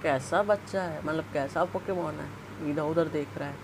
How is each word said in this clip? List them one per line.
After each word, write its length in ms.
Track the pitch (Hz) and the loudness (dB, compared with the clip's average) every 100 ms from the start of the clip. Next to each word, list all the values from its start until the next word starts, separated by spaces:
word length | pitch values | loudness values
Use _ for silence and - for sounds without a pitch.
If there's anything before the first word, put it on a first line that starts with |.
कैसा 380 | 160 135 135 175 | 4 2 4 2
बच्चा 380 | 208 202 - 196 | 4 2 2 -2
है, 160 | 180 151 151 | -2 -4 -2
मतलब 200 | 156 160 | -2 0
कैसा 300 | 151 139 160 175 | -2 0 2 0
Pokemon 480 | 190 185 185 160 | 0 -2 -2 -2
है, 140 | 151 143 135 - - 151 | -4 -8 -10 -12 -6 -2
इधर 100 | 147 | 0
उधर 240 | 151 160 160 | 2 2 2
देख 280 | 160 143 - | 0 -4 -6
रहा 100 | 143 | -6
है। 80 | 139 | -8